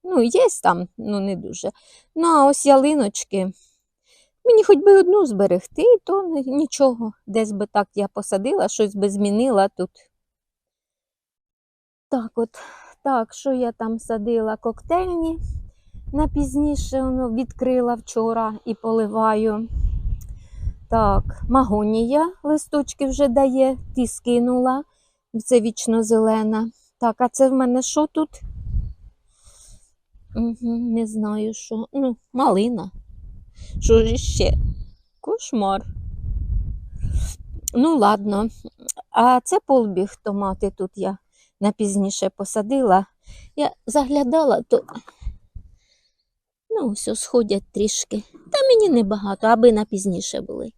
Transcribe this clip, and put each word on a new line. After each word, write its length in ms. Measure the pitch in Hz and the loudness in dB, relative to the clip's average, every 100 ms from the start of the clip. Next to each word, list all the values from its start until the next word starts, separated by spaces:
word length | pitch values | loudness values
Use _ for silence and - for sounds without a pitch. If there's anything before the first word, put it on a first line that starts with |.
Ну, 200 | 359 359 | 0 0
є 240 | 233 370 494 - | 2 4 2 2
там, 240 | 185 175 180 - | 0 0 -6 -10
ну, 220 | 220 208 | -6 -4
не 160 | 196 180 | -4 -6
дуже. 360 | - - - _ _ _ _ 320 | -10 -10 -10 _ _ _ _ -2
Ну, 120 | 339 | 4
а 180 | 311 277 | 6 4
ось 200 | 285 277 | 4 6
ялиночки, 880 | 269 285 302 208 - - 196 185 - _ _ _ _ _ _ _ _ 494 | 6 6 2 -2 -4 -6 -4 -4 -8 _ _ _ _ _ _ _ _ 6
мені 180 | 453 | 6
хоч 140 | 415 311 | 8 6
би 220 | 403 392 | 8 8
одну 260 | 359 403 311 | 6 4 2
зберегти, 580 | 196 196 180 - - 427 453 | 2 2 0 -2 0 4 4
то 200 | - 392 | 2 -2
не, 180 | 370 311 | -2 -4
нічого, 720 | 262 285 311 - 269 233 226 - - | -2 -2 -2 2 0 2 -8 -10 -6
десь 240 | 208 214 | -2 -2
би 140 | 202 208 | -4 -2
так 220 | 208 202 208 | -2 -2 -4
я 120 | 202 | -4
посадила, 600 | - 202 196 220 381 196 | -6 -4 -2 -2 -2 -2
щось 280 | - 208 202 | 0 -2 0
би 140 | 202 | -2
змінила 580 | 196 202 208 262 208 196 | 0 0 2 2 2 2
тут. 220 | - 185 _ _ _ _ _ _ _ _ _ _ _ _ _ _ _ _ _ _ _ _ _ _ | -2 -10 _ _ _ _ _ _ _ _ _ _ _ _ _ _ _ _ _ _ _ _ _ _
Так 220 | 262 226 - | -6 -4 -6
от, 140 | 226 - - - - _ | -6 -8 -20 -20 -20 _
так, 300 | 277 254 226 | -2 -2 -4
що 200 | - 277 | -6 -4
я 180 | 254 240 | -2 -2
там 280 | 226 226 226 | -4 -8 -8
садила? 580 | - 226 208 233 220 220 | -6 -6 -2 -2 -2 -4
Коктейльні 840 | 233 220 - 349 370 349 320 330 - - - _ _ - - | -6 -8 -2 -2 0 -4 -4 -6 -8 -10 -12 _ _ -18 -8
на 140 | 277 302 | -2 -2
пізніше, 720 | 285 277 269 294 285 - 262 | -2 -2 -2 -2 -2 -4 -4
воно 280 | 262 254 254 | -2 -4 -4
відкрила 680 | 226 254 - 254 254 240 233 | -4 -6 -4 -2 0 0 -4
вчора 580 | - 233 220 226 220 214 - | -6 -4 -2 -2 -4 -6 -8
і 80 | |
поливаю. 960 | 214 226 226 214 220 220 214 220 214 226 - - - - - - - - - - - - | -6 -2 -2 0 0 0 2 0 -2 -6 -2 -2 -2 -4 -6 -10 -18 -18 -8 -8 -8 -4
Так, 340 | 226 208 190 - - - | 0 2 2 -2 -8 0
магонія 840 | 254 247 208 214 220 233 294 339 370 | 2 2 0 0 0 0 0 0 -4
листочки 600 | 294 302 - 294 262 - 277 | -2 -2 0 -4 -4 -6 -4
вже 220 | 262 285 | 0 2
дає, 500 | 233 269 254 262 262 - - | 4 2 2 0 0 -6 -4
ті 120 | 233 | -4
скинула, 760 | - - 240 247 247 254 262 302 _ _ _ _ 226 - | -4 0 0 2 0 0 -2 -6 _ _ _ _ -10 2
це 160 | 247 | 2
вічно 420 | 220 - - 226 | 2 -4 -2 0
зелена. 680 | 220 226 220 220 220 220 226 _ _ _ | 2 2 4 2 0 -2 -4 _ _ _
Так, 160 | 233 220 | -2 0
а 80 | 254 | -2
це 200 | - 269 | 2 2
в 40 | |
мене 280 | 262 254 247 | 4 2 0
що 260 | 247 302 302 | 0 -2 0
тут? 220 | - 311 - - - - - - - - _ _ _ - _ - - _ _ _ _ _ 226 | -2 -6 -8 -16 -12 -4 -4 -4 -12 -20 _ _ _ -20 _ -20 -20 _ _ _ _ _ -6
Угу, 420 | 233 226 233 233 | -4 -4 -6 -4
не 300 | 240 226 226 | -2 -2 -2
знаю, 460 | 220 214 214 214 | -4 -4 -2 -4
що. 340 | 220 - 220 226 | -8 -10 -8 -6
Ну, 240 | 277 262 233 _ | -2 -2 -4 _
малина. 580 | 247 285 190 226 233 190 - - - - - - - - - | 0 2 2 0 -2 -8 -16 -20 -20 -20 -20 -20 -20 -12 -4
Що 200 | - 226 | 4 6
ж 140 | 220 | 4
іще? 400 | 240 - - 190 - - - - _ _ _ | 0 -2 -2 0 0 -2 -4 -12 _ _ _
Кошмар. 640 | - 453 - 240 196 196 - - - - - - - - - - - - - - - - - - - | -8 -8 -4 -2 -2 -2 -6 -12 -12 -10 -6 -6 -4 -4 -4 -8 -12 -8 -4 -4 -4 -8 -16 -12 -4
Ну, 240 | 240 302 311 | 2 2 4
ладно. 500 | 202 214 202 202 220 - - _ - - - | 4 2 0 -2 -4 -8 -20 _ -16 -16 -4
А 300 | - 240 254 | 2 4 4
це 160 | - 381 - | 2 -4 2
полбіг 500 | 269 220 185 202 - | 2 2 -2 -4 -6
томати 480 | 214 202 196 185 196 - | -6 -4 -4 -4 -6 -6
тут 140 | 185 - | -10 -6
я 220 | 190 190 _ _ _ _ | -6 -8 _ _ _ _
на 100 | 202 | -2
пізніше 580 | - 208 196 196 - 190 | 0 -2 0 -2 -2 -6
посадила. 760 | - 202 220 208 269 247 185 190 _ - - - - | -6 -6 -6 -2 0 4 2 2 _ -20 -20 -14 -4
Я 160 | 294 - - | -4 -4 -2
заглядала, 760 | 294 262 285 254 320 294 214 | -2 0 0 2 2 2 0
то... 220 | - - - 226 - _ - - _ - - _ _ _ _ _ _ _ _ _ _ 440 | 2 -2 -2 -18 -20 _ -12 -12 _ -20 -20 _ _ _ _ _ _ _ _ _ _ -4
Ну, 80 | 262 | -4
все, 260 | 208 - 220 | -6 -6 -6
сходять 480 | - 247 214 202 - | 0 0 2 -2 -4
трішки. 520 | 196 214 - - 214 - - - | -4 -2 -2 -6 -8 -10 -20 -4
Та 160 | 571 539 | 0 4
мені 220 | 466 415 | 6 6
небагато, 580 | 240 196 208 202 196 220 | 4 2 -2 -4 -2 2
аби 240 | 226 240 | 6 6
на 140 | 214 214 | 6 0
пізніше 560 | 196 196 180 - - | -4 -4 -4 -6 -8
були. 300 | - - 226 | -8 -10 -12